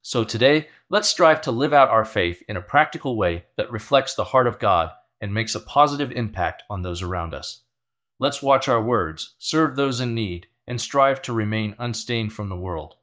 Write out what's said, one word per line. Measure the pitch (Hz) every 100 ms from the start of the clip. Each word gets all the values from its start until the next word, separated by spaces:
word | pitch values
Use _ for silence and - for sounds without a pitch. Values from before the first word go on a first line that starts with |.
So | - 123
today, | 110 110 131 151 151 _ _
let's | 202 214
strive | - - 240
to | -
live | 117 143
out | 143 127
our | 110 107
faith | 104 87 87 -
in | 101
a |
practical | - 143 151 170 139 113
way | 90 87 _ -
that | 98
reflects | 113 - 139 - -
the |
heart | 101 131 123
of | 110
God | 107 87 80 - _ _
and | 104
makes | 107 110
a | 90
positive | - 143 147 143 135
impact | 127 110 95 85 - -
on | 101
those | 90 87
around | 90 90 82 71
us. | - - _ _ _ _ _ _
Let's | 135 139
watch | 139 131 -
our | 120
words, | 110 117 80 78 - _
serve | - 156 156 135
those | 139 120
in | 123 117
need, | 104 87 - _ -
and | 123
strive | - 139 135 135
to | -
remain | 113 104 110 107 101
unstained | 123 110 - 117 107
from | - 101
the | 90
world. | 92 82 73 _